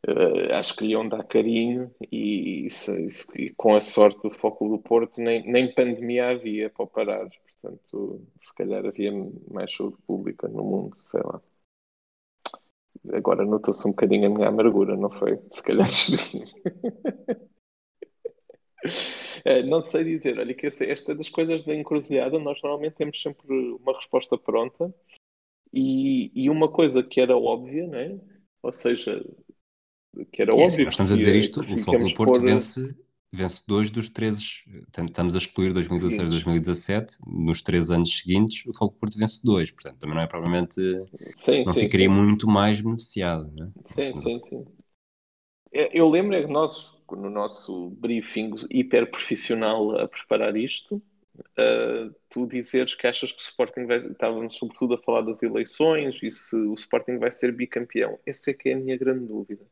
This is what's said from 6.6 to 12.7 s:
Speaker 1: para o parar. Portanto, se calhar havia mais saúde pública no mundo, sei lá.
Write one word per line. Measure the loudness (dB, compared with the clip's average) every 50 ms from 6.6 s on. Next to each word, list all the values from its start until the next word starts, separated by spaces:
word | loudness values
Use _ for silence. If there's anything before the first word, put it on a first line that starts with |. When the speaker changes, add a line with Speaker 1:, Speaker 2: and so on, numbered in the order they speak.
| -4 -6
Speaker 1:
para | _ -6 -8
o |
parar. | -4 _ -2 -2 -2 -2 -4 -6 -10 -14 _ _ _ _ _
Portanto, | -16 -16 -16 -16 _ _ -8 -8 -8 -8 -8 -12 -16 _ _ _
se | -20 -20 -8
calhar | -8 -6 -4 -4 -4 -4
havia | -6 -6 -4 -4 -4 -4 -6 -8 -10 -12 -16 -18 -12
mais | -10 -10 -8 -8 -8
saúde | -8 -8 -8 -8 _ _
pública | -6 -6 -6 -4 -8 -8 _ -10
no | -8 -6 -6 -4
mundo, | -4 -4 -4 -4 -6 -12
sei | -16 -16 -4 -4 -4 -4
lá. | -4 -8 -12 _ _ _ _ _ _ _ _ _ _ _ _ _ _ _ _ _ _ _ _ _ -16 -16 -16 _ _